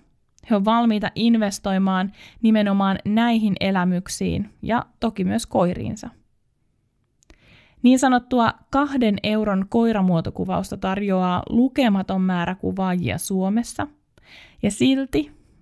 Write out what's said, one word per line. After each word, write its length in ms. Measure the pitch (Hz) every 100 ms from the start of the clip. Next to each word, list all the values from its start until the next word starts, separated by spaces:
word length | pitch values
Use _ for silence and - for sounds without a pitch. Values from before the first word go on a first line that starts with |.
| _ _ _ _ -
he 60 | 208
on 100 | 202
valmiita 460 | 233 233 214 202 -
investoimaan 960 | 226 226 208 - 202 190 190 185 196 - - -
nimenomaan 560 | 226 220 208 196 196 190 -
näihin 500 | 214 233 226 214 185
elämyksiin 880 | 190 190 180 175 185 - 185 165 202 -
ja 240 | - 220 - _
toki 240 | 226 220
myös 220 | 185 220 -
koiriinsa. 640 | 220 175 - - 214 - - _ _ _ _ _ _ _ _ _ _ _ _ _ - _ _
Niin 160 | 247 254
sanottua 540 | 262 247 247 254 226 - _
kahden 480 | 269 285 277 226 202
euron 420 | 208 214 214 190 196
koiramuotokuvausta 1080 | 233 233 214 185 165 - - 180 180 190 196
tarjoaa 680 | 190 196 202 185 180 180 -
lukematon 720 | 226 262 262 247 196 185 190
määrä 340 | 185 180 175 185
kuvaajia 640 | 185 185 185 180 170 165
Suomessa. 680 | - 190 190 214 240 - - - _ _ _ - - -
Ja 80 | 202
silti, 600 | - 254 269 269 - 294 - _ _